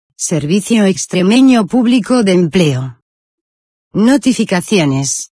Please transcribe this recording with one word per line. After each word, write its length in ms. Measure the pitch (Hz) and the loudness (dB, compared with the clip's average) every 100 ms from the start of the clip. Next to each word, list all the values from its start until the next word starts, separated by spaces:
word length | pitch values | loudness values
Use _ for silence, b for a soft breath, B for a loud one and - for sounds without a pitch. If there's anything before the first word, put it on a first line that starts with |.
| _ - | _ -12
Servicio 680 | - 160 147 202 - 226 | -6 -4 -2 -2 0 0
Extremeño 800 | 196 185 - 180 180 240 262 240 185 | 0 -2 -4 -2 0 4 4 4 0
Público 580 | 247 240 247 185 254 | 0 0 0 0 0
de 80 | 196 | 2
Empleo. 680 | 180 170 185 156 127 131 120 _ _ _ _ _ _ _ _ _ | 2 2 0 0 -2 -6 -14 _ _ _ _ _ _ _ _ _
Notificaciones. 1400 | - 226 285 262 233 220 180 - 202 143 135 139 - - | -2 2 2 0 -2 0 -2 0 0 0 0 -4 -6 -12